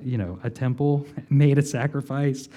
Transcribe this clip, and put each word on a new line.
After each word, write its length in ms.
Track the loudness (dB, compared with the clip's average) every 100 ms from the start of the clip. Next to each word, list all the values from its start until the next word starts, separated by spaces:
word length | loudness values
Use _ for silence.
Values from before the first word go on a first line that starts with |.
you 140 | -4 -4
know, 200 | -4 -6
a 60 | -8
temple, 580 | -4 -4 0 0 0 -2 -12
<laughs> 120 | 0
made 280 | 4 6 4
a 60 |
sacrifice, 840 | 2 -2 -2 -4 -6 -2 -2 -2 -8